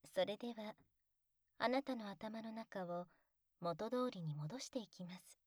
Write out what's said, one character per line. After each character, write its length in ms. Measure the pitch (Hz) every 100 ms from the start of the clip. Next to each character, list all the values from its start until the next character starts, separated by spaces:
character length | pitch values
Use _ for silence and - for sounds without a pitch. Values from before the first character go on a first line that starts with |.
| -
そ 100 | -
れ 120 | 185 208
で 160 | 240
は、 240 | 226 214 214 _ _ _ _ _ _ _ _
あ 120 | 226
な 140 | 254
た 140 | 269 247
の 140 | 208
頭 320 | 190 220 226
の 100 | 226
中 320 | 220 220 202
を 240 | 180 175 175 - _ _ _ _
元 280 | 170 165 220
通 220 | 247 254
り 120 | 190
に 120 | 160
戻 240 | 147 151 254
し 100 | -
て 100 | 262
い 80 | 208
き 160 | -
ま 140 | 180 180
す。 220 | - -